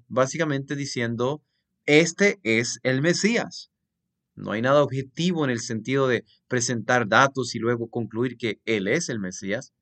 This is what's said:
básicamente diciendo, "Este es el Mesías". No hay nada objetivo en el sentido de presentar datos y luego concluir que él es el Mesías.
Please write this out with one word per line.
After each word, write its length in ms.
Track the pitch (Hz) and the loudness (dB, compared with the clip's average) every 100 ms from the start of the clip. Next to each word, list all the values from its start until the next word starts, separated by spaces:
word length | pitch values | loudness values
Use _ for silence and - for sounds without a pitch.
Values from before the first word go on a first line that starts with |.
| - | -4
básicamente 680 | 117 131 156 160 135 139 143 | 0 0 0 -2 -4 -4 -6
diciendo, 680 | 135 127 117 117 123 156 _ _ _ _ - | -6 -4 -4 -2 -2 -4 _ _ _ _ 4
"Este 540 | 147 170 - 202 - | 6 6 4 2 2
es 360 | 107 113 120 - | 0 0 0 -4
el 180 | 127 131 | -2 0
Mesías". 720 | 160 170 202 233 - - - _ _ _ _ _ _ | 2 2 0 0 -4 -10 -20 _ _ _ _ _ _
No 200 | - 98 | -12 -6
hay 80 | 104 | -2
nada 220 | 123 147 | 4 4
objetivo 600 | 139 135 135 - 175 170 | 4 -2 -8 -2 -2 0
en 80 | 139 | 0
el 80 | 117 | -2
sentido 480 | - 113 110 135 135 | -4 -6 -2 0 2
de 160 | 110 - _ - | 0 -2 _ -4
presentar 600 | 127 113 117 107 123 104 | -2 -2 -2 0 2 4
datos 460 | 110 135 135 120 120 | 6 6 2 -6 -4
y 40 | |
luego 300 | 113 120 117 | -2 -2 -4
concluir 480 | 120 107 110 131 123 | -6 -6 -4 -4 -4
que 240 | 117 101 | -6 -6
él 240 | - 110 98 | -2 -2 0
es 220 | 151 165 | -2 -2
el 100 | 117 | -6
Mesías. 540 | 95 - 98 110 - _ | -8 -8 -6 -6 -8 _